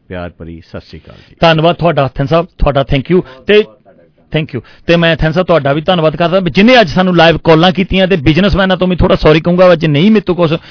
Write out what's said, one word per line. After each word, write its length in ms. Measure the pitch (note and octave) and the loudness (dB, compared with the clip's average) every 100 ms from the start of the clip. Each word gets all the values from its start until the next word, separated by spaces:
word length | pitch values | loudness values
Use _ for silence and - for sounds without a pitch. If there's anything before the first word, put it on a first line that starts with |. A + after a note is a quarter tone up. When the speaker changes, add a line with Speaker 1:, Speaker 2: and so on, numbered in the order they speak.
| - | -16
Speaker 1:
ਪਿਆਰ 220 | F2+ F2 | -14 -14
ਭਰੀ 320 | - E2 E2 - | -16 -18 -18 -18
ਸਤਿ 120 | F#2 | -18
ਸ਼੍ਰੀ 200 | - E2 | -18 -20
ਅਕਾਲ 180 | - G1+ - | -20 -20 -20
ਜੀ। 60 | - | -4
Speaker 2:
ਧੰਨਵਾਦ 360 | E3 D#3+ E3 E3+ | 0 0 0 0
ਤੁਹਾਡਾ 320 | E3+ D3 C3+ | -2 -2 -4
ਹਥਨ 180 | - C#3 | -4 -2
ਸਾਹਿਬ, 220 | E3 E3+ - | -2 -4 -4
ਤੁਹਾਡਾ 240 | D3 C3+ | -2 -2
thank 340 | C3+ C#3 B2 F3+ | -2 -4 -2 -2
you। 280 | - - | -2 -6
ਤੇ 200 | - G#3 G#3+ _ _ _ _ _ _ D#3 | 0 0 0 _ _ _ _ _ _ -8
thank 100 | D3+ B2 | -6 -10
you। 60 | - - - | -14 -10 -2
ਤੇ 80 | E3+ | 0
ਮੈਂ 200 | E3 D#3+ | 0 0
ਹਥਨ 160 | D#3+ | -2
ਸਾਹਿਬ 160 | D#3 F#3 | -2 0
ਤੁਹਾਡਾ 260 | E3 C3+ | 0 0
ਵੀ 80 | D3 | -2
ਧੰਨਵਾਦ 340 | D#3 F#3 D#3 D#3 | -2 -2 -2 -2
ਕਰਦਾ 240 | E3 F#3 | -2 -2
ਵੀ 120 | F3 | -2
ਜਿੰਨੇ 300 | D#3 A3 B3+ | 2 4 4
ਅੱਜ 80 | F#3 | 2
ਸਾਨੂੰ 260 | F3 F#3 F3 | 0 0 2
ਲਾਈਵ 220 | E3 D#3 | 2 2
ਕਾਲਾਂ 340 | - D#3+ F3+ | 2 2 2
ਕੀਤੀਆਂ, 360 | F#3+ F#3 F#3 F#3 | 0 -2 -2 0
ਤੇ 80 | F#3 | 0
ਬਿਜ਼ਨਸਮੈਨਾਂ 640 | C3+ D#3 G3 D#3+ F#3+ F#3 | 0 0 0 0 0 0
ਤੋਂ 100 | F3+ | -2
ਵੀ 80 | F3 | 0
ਥੋੜ੍ਹਾ 200 | F#3 F3+ | 0 2
ਸੌਰੀ 240 | D#3 D#3+ | 2 2
ਕਹੂੰਗਾ, 360 | E3 F3 F#3 E3+ | 2 2 4 2
ਜੇ 120 | D#3+ | 0
ਨਹੀਂ 240 | C#3+ G3+ | 2 2
ਮੇਰੇ 100 | A3 | 2
ਤੋਂ 140 | - E3+ | 0 -2
ਕੁਛ 180 | E3 D#3+ - | -2 -2 -10